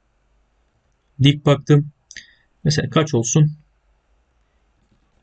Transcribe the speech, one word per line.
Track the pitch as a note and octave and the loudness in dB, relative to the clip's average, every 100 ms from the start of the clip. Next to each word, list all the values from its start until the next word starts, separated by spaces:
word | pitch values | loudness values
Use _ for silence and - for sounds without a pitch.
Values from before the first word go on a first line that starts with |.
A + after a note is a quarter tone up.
| _ _ _ _ _ _ _ _ _ _ _ - | _ _ _ _ _ _ _ _ _ _ _ 0
Dik | C#3 D3 - | 0 2 0
baktım. | C#3+ - D3 D3 - _ - - _ _ _ | -2 2 2 0 -10 _ -20 -20 _ _ _
Mesela | D3 D3+ D3+ | -4 -4 -2
kaç | E3 D3+ | -2 -2
olsun? | A#2+ A2+ D#3+ D3+ - _ _ _ _ _ _ _ _ _ _ _ _ _ _ _ _ | -2 -2 0 0 -2 _ _ _ _ _ _ _ _ _ _ _ _ _ _ _ _